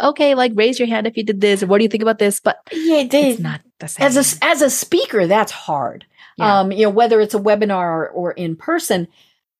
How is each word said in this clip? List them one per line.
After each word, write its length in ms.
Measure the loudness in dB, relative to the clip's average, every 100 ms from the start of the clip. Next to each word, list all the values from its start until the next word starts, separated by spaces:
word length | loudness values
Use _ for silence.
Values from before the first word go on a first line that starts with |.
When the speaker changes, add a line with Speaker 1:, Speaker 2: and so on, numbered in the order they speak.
Speaker 1:
"Okay, 340 | -2 2 2
like, 160 | 2 0
raise 220 | 2 0 0
your 120 | -2
hand 180 | -2 -4
if 80 |
you 80 | -4
did 160 | -4 0
this. 240 | 0 2
Or 40 | 2
what 100 | 2
do 60 |
you 60 | 2
think 140 | 0
about 160 | -2 0
this?" 220 | 0 0
But 160 | -2 -4 -6
Speaker 2:
Yeah, 300 | -4 0 0 2
they, 200 | 2 2
Speaker 1:
it's 80 | 0
not 220 | -6 -8 _ -18
the 80 | -12
same. 180 | -2
Speaker 2:
as 120 | 0 2
a 40 |
s-, 160 | 0 0
as 200 | 0 2
a 80 | 0
speaker, 560 | 0 -2 -2 0 0
that's 280 | 2 2 0
hard. 500 | -4 -6 -4 -6 -8 -20 _ -18 -2
Speaker 1:
Yeah. 220 | 2 2
Speaker 2:
Um, 140 | 2
you 100 | 2
know, 60 | 2
whether 320 | 2 4 4
it's 120 | 2
a 60 | 0
webinar 400 | 0 0 0 -2
or, 300 | -2 -4 -6
or 220 | -6 -6
in 240 | -6 -8 -6
person, 500 | -4 -4 -2 -2 -4 _ _ _ _